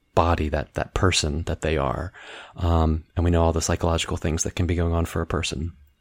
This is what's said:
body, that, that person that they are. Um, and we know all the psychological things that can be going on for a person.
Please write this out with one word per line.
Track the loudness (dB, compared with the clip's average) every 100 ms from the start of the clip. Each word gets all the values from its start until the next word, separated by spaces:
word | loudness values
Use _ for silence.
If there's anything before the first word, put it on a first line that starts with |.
| _
body, | 2 2 2 0
that, | -4 -4
that | -6 -4
person | 0 2 2 0 -2
that | -4 -4
they | -2 0
are. | 0 -2 -6 -10 -18 -18 -18 -4
Um, | 2 4 4 0 -2
and | 0
we | 2
know | 4
all | 4
the | 2
psychological | 0 0 0 0 -2 -4
things | -2 -2
that | -2 -2
can | 0
be |
going | 0 0
on | 0
for | -2 -2
a | -4
person. | -4 -4 -4 -6 -10 -20 _